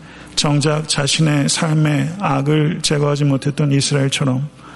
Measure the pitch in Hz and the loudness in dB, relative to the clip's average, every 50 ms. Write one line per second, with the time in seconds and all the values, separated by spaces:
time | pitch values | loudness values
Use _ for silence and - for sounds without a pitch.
0 | - - - - - - - - - 151 147 147 135 156 151 151 156 - - - | -16 -20 -20 -20 -20 -8 -4 -2 0 2 2 2 2 2 0 0 -2 -2 -2 -2
1 | 139 139 - - 160 151 147 143 139 156 - - 170 160 156 156 151 151 147 139 | 0 0 2 2 2 2 2 2 2 0 0 0 0 2 2 2 2 2 2 0
2 | 139 156 170 202 196 156 139 139 139 147 156 156 147 156 180 170 - - 156 143 | 0 -2 -4 -2 -2 0 0 0 0 2 2 2 2 0 0 -2 -2 -2 0 0
3 | 147 147 147 143 151 143 135 131 - 143 135 - 151 143 139 139 131 - 143 139 | 2 0 0 2 2 2 0 0 0 -2 -2 0 0 2 2 2 2 0 0 0
4 | 135 139 - - 147 131 127 135 143 147 - - - - - | 0 0 0 0 0 0 0 -2 -4 -6 -10 -14 -20 -20 -20